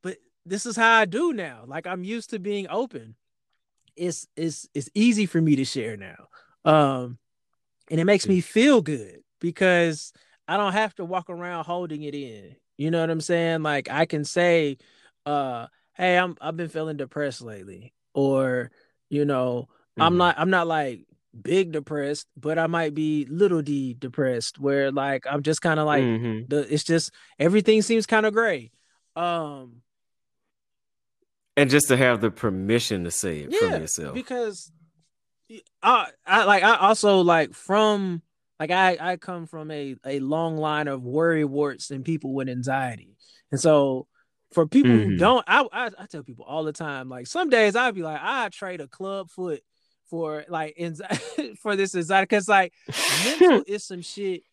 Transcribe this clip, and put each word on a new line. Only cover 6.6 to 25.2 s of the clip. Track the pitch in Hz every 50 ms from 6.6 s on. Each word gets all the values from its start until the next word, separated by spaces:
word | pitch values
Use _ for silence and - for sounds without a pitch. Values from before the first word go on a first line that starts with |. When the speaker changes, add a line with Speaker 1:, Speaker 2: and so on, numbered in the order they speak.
| _
Speaker 1:
Um, | 160 156 156 147 139 135 127 127 123 123 _ _ _ _ _ _ _ _ _ _ _ _ _ _ _
and | 160 160
it | 165
makes | 196 208 196 -
Speaker 2:
Hmm. | 196
Speaker 1:
me | 190 180
feel | 165 - - 220 240 294 277 233
good | 156 156 151 123 104 92 90 - _ _ _ _
because | - 170 165 - 196 185 180 175 170 165 160 151 - - _ _ _ _ _ _ _
I | - 196
don't | 202 208 196 180
have | 214 220 208 _
to | - 180
walk | 170 180 185 170 -
around | 175 175 175 180 175 165 156
holding | 165 175 180 180 160 156 151 151
it | 147 143
in. | 143 139 123 110 104 95 - - _ _ _ _
You | - 143 156
know | 170 165
what | 165 160
I'm | 165 160
saying? | 156 - 175 170 165 165 165 160 156
Like, | 151 147 139 131 -
I | 135 147 165
can | - - 151 147
say, | - - 175 175 175 170 165 156 143 135 _ _ _ _ _ _ _ _ _ _
uh, | 147 147 143 139 131 123 117 117 - _ _ _ _ _
"Hey, | - 180 185 180
I'm, | 180 180 180 170 _
I've | - 156 165
been | 165 175 160
feeling | - 160 156 160 156
depressed | 143 135 127 _ 151 147 139 123 -
lately," | 120 113 110 101 92 98 92 90 110 123 _ _ _ _ _
or, | 139 139 135 135 131 135 131 127 127 120 120 _ _ _ _ _ _ _ _
you | 143 143 147
know, | 143 139 131 127 127 123 123 - _ _ _ _ _ _
I'm | - 156 170 175
Speaker 2:
Mm-hmm. |
Speaker 1:
not, | 175 180 175 - 143
I'm | 160 185
not, | 190 180 170
like, | 165 160 156 147 131 120 90 _ _ _ _ _ _ _ 113
big | 98 - 170 190 190 170
depressed, | 156 151 143 - 156 147 139 143 147 - - _ _
but | - 120 147 160 165
I | 165
might | 165 170 170 165 156 147
be | 156 156 156 156 151 139 120
little | 151 170 208 190 175 160
D | 147 143 147 139 135 127 123
depressed, | 123 - 127 123 - 139 131 123 120 113 - _ -
where, | 135 139 139 139 139 139
like, | 135 139 135 139 139 131